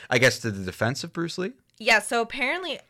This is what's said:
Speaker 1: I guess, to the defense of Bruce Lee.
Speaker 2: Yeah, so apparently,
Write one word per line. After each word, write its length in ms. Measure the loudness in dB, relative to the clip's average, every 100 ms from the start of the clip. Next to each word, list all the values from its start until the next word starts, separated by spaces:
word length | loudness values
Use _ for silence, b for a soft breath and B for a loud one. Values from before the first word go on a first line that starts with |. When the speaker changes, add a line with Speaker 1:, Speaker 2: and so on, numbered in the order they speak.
| B
Speaker 1:
I 100 | 4
guess, 200 | 4 4
to 120 | -4
the 120 | -4
defense 380 | -6 -2 -2 -2
of 100 | -8
Bruce 240 | -6 -6 -4
Lee. 120 | -6 -8 _ -4
Speaker 2:
Yeah, 160 | 2 4
so 220 | 4 -2
apparently, 580 | -2 -2 -2 -2 -4 -10 -4